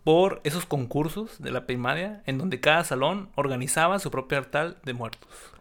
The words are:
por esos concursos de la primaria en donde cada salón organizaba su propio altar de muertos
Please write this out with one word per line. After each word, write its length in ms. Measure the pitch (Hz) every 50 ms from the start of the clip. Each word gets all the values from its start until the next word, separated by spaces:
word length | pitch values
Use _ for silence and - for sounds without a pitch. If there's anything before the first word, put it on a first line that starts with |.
| -
por 380 | 156 160 170 185 196 - - -
esos 220 | 151 143 175 -
concursos 760 | - 156 139 127 117 - 147 151 165 - 202 220 220 - -
de 100 | 151 131
la 140 | 127 127 123
primaria 560 | - 127 123 120 123 139 160 180 208 214 202 -
en 120 | - 135 131
donde 220 | 156 190 - 123
cada 240 | - 147 156 165 170
salón 460 | - 139 127 135 151 185 202 190 - -
organizaba 640 | - 139 139 131 123 127 139 - 160 160 170 190 202
su 120 | - 175
propio 260 | - 135 131 - 151 139
altar 440 | 127 - - 143 156 170 175 - -
de 100 | 135 123
muertos 360 | 123 117 110 - - - - - - - - - -